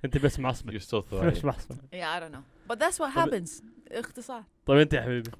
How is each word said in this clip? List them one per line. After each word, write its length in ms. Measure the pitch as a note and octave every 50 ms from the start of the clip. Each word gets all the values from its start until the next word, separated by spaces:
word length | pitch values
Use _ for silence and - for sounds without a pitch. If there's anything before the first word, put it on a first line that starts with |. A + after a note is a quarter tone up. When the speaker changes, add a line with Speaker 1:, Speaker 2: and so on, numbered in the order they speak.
| -
Speaker 1:
أنت 140 | C3 - D3
بس 200 | C#3 C#3 - -
معصبة. 340 | C3 B2+ B2 - - A2+
Speaker 2:
You're 100 | G#2 G#2+
still 220 | - - - G#2+ -
Speaker 1:
<laughs> 60 | -
Speaker 2:
thriving. 140 | G#2 F#2+ F#2
Speaker 1:
مش 200 | E2+ - - -
معصبة. 300 | C#3+ - - - - -
Speaker 3:
Yeah, 440 | - - - - F3+ F3 D#3 E3 F3+
I 20 |
don't 140 | E3 D#3+ D3
know. 380 | C3 C#3 _ _ _ - -
But 60 | A#3+ G#3+
that's 200 | D4+ F4 F#4 -
what 160 | D#4+ C4+ C4+
Speaker 1:
طب 160 | E4 E4 D#4
Speaker 3:
happens. 320 | C4+ G3+ E3+ - - - - - - - _ -
اختصار. 500 | - - A#3+ - - B3 A#3 - B3+ A#3 - _ _ _ _
Speaker 1:
طب 80 | - C#3
أنت 180 | C#3+ D#3 D3 D3+
يا 60 | C3
حبيبي؟ 300 | A#2 B2 B2 B2 A2+ A#2 A2